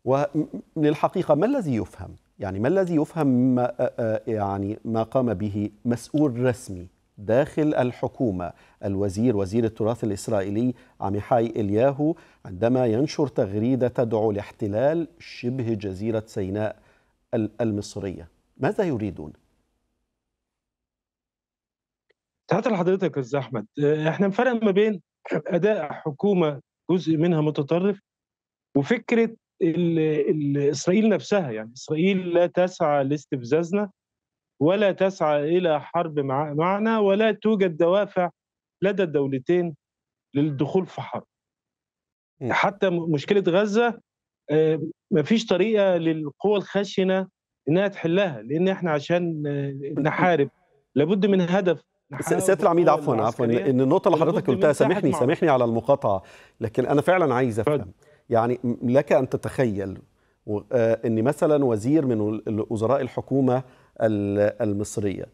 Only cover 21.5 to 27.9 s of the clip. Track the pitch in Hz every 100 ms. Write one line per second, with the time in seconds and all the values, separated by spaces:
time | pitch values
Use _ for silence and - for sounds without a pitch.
21.5 | _ _ _ _ _ _ _ _ _ -
22.5 | 180 220 196 180 190 180 139 123 139 127
23.5 | 117 101 - 143 156 156 156 196 196 254
24.5 | 233 214 190 220 190 _ _ - 175 -
25.5 | 175 202 208 147 - 156 143 202 185 156
26.5 | 135 _ _ - 180 156 156 175 156 151
27.5 | 147 143 170 196